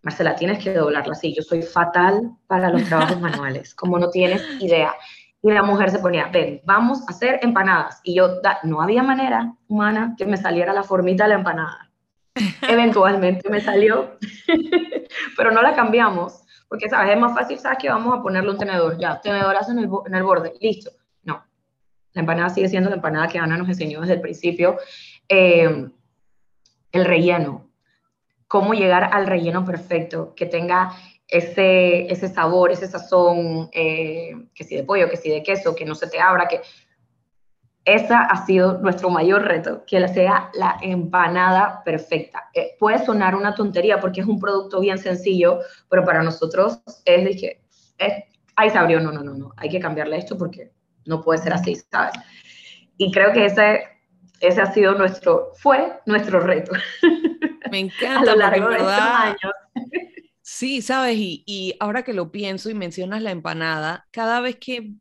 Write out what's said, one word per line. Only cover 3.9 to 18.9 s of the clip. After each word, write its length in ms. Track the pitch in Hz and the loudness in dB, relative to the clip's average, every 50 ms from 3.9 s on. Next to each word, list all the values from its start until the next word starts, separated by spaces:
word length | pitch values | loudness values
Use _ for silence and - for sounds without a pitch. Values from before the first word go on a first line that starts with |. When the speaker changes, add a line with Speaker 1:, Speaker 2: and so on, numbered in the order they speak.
| 180 175 | 0 0
Speaker 1:
no 100 | 175 175 | 0 0
tienes 320 | 175 185 180 180 185 208 - 311 285 262 | 0 0 2 2 0 -2 -4 -8 -8 -6
idea". 340 | 196 175 170 160 151 151 - - - - - - _ _ _ _ - | 0 2 2 2 2 0 -4 -8 -16 -20 -20 -20 _ _ _ _ 2
Y 80 | 214 | 4
la 120 | 208 208 196 | 4 4 2
mujer 280 | 208 202 196 196 190 | 2 2 2 0 0
se 80 | 185 196 | 0 0
ponía, 280 | - 180 170 156 143 - - | -2 -2 -2 -2 -4 0 0
"Ven, 280 | 175 151 - - - _ | 0 0 0 -6 -8 _
vamos 360 | 170 196 214 233 240 277 262 - | 2 2 2 2 0 -2 -4 -8
a 40 | - | -12
hacer 280 | 180 - 240 247 254 - 240 | -8 -4 -2 -2 -2 0 0
empanadas". 580 | 240 233 190 180 196 185 165 147 - - _ _ | 0 0 2 2 2 2 0 0 -4 -10 _ _
Y 120 | 185 175 | -2 2
yo, 260 | 180 185 180 185 185 | 2 2 2 2 0
da-, 180 | - 202 - - - | 0 -2 -2 0 -4
no 180 | 160 156 151 | -4 -2 -2
había 220 | 160 190 220 240 262 | 0 0 2 2 2
manera 500 | 269 262 262 269 254 233 226 233 233 - _ _ _ | 2 0 0 0 0 0 -2 -2 -4 -8 _ _ _
humana 460 | 214 208 208 208 214 214 226 233 233 | -2 0 0 0 0 -2 -4 -6 -6
que 80 | - 190 | -6 -4
me 120 | 202 202 | -4 -2
saliera 360 | 185 196 185 170 175 175 180 196 | -2 -2 -2 0 0 0 0 -2
la 100 | 202 196 | -2 -2
formita 400 | 196 196 180 180 180 185 185 208 | 0 0 0 2 0 2 2 4
de 40 | 214 | 4
la 60 | 208 | 2
empanada. 560 | 190 185 180 160 165 160 165 - - - _ _ _ _ _ _ _ _ _ _ | 2 0 -4 -4 -4 -6 -8 -10 -16 -20 _ _ _ _ _ _ _ _ _ _
Speaker 2:
<laughs> 320 | 254 214 190 - - 269 | -2 -2 -2 -2 -4 0
Speaker 1:
Eventualmente 840 | 254 233 233 233 226 220 208 190 190 196 196 185 180 185 180 - 196 | 2 4 4 4 4 4 4 4 4 4 2 2 0 0 0 -2 -2
me 120 | 208 202 | -4 -2
salió, 560 | 208 214 196 202 214 214 220 262 262 - - _ 214 - - - - | -2 2 2 4 4 4 4 2 -2 -6 -10 _ -16 -16 -16 -8 0
<laughs> 920 | - 330 320 - - 349 339 - - - - - - - - - - - | 0 0 0 2 0 0 0 0 -2 -8 -10 -10 -10 -10 -10 -10 -8 -4
pero 140 | - 226 226 | 0 2 2
no 100 | 220 226 | 4 4
la 140 | 240 294 302 | 4 4 4
cambiamos, 680 | 294 247 220 220 240 233 208 190 175 175 185 - - _ _ _ _ _ | 2 2 2 4 4 2 2 2 -2 -6 -8 -10 -20 _ _ _ _ _
porque, 220 | _ - 214 214 208 | _ -10 -8 -6 -2
¿sabes? 220 | 175 - 190 196 208 | 0 0 2 4 4
Es 40 | 226 | 4
más 140 | 240 240 233 | 2 2 0
fácil, 240 | 254 254 262 285 | -2 -4 -4 -6
¿sabes? 200 | - - 262 262 262 | -6 -4 -4 -4 -2
Que 100 | - 269 | -2 -2
vamos 240 | 240 220 226 240 247 | -2 0 0 -2 -2
a 40 | 240 | -2
ponerle 300 | - 190 190 185 185 214 | -2 -2 -2 0 -2 -2
un 60 | 202 | -2
tenedor, 400 | 202 208 202 190 180 170 160 | -4 -4 -4 0 0 0 0